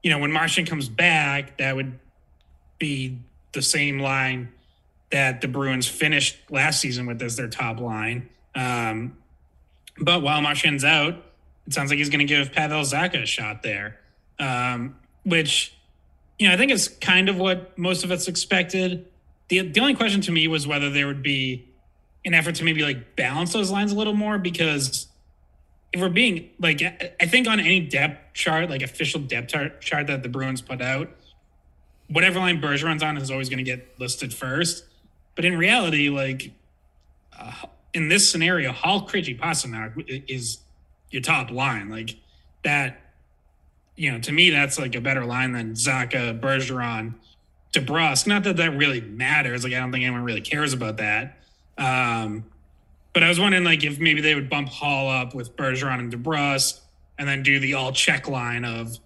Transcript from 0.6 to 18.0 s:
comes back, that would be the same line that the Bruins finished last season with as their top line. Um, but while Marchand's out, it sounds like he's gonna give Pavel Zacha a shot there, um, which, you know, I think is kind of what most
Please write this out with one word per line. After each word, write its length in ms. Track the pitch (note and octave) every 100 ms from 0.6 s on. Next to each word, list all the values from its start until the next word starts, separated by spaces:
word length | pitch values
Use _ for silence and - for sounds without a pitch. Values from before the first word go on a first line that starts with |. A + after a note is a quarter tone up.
| E3+
comes 220 | D#3+ C3
back, 680 | A2 F3 D#3+ C#3+ C#3 C3+ -
that 180 | C3+ C3+
would 220 | C3+ B2+ _ _ _ _ _ - _ _
be 380 | D#3 C#3 C3 B2+ A#2+ - _
the 80 | C#3+
same 380 | C3+ D3+ C#3+ C#3
line 500 | C3+ C3+ C3 B2+ B2 - _ _ _ _ _
that 280 | C#3+ C3+ B2+
the 60 | C3
Bruins 400 | B2+ C3+ C3 B2+
finished 500 | - D3+ D3+ - - -
last 320 | C3+ D3+ D#3
season 240 | C3+ B2 B2
with 160 | A#2
as 160 | A#2+ A#2
their 100 | A#2+
top 320 | - A#2+ A2+
line. 500 | A#2+ A2 A2 A#2+ B2 _ _ C3+
Um, 640 | B2+ B2 A2+ A2 B2 - _ - _ _ _ _ - -
but 220 | D#3+ F3
while 200 | C#3+ D3+
Marchand's 420 | D3 C#3+ D#3 C#3+
out, 400 | C#3+ D#3 D3+ F3 - _ _ _ -
it 80 |
sounds 160 | C#3+ C#3
like 80 | C#3+
he's 120 | D3
gonna 160 | D3 C#3+
give 260 | D3 C3+
Pavel 300 | - D3+ D3+
Zacha 420 | C#3 C#3 A#2 D3
a 20 | G#2+
shot 380 | - G#2+ G#2+
there, 360 | A2+ G2+ G#2 G#2+ _ _ _ -
um, 560 | C#3 B2 B2 A#2+ B2+ - _ _
which, 500 | G3+ E3 D3+ - - - _ _ _ _ _ _
you 80 | G3+
know, 60 |
I 40 | F3+
think 140 | C4+
is 160 | A3+ -
kind 420 | - - F#3 F#3+
of 80 | F#3+
what 400 | F#3+ F3+ - -
most 260 | F3 F3+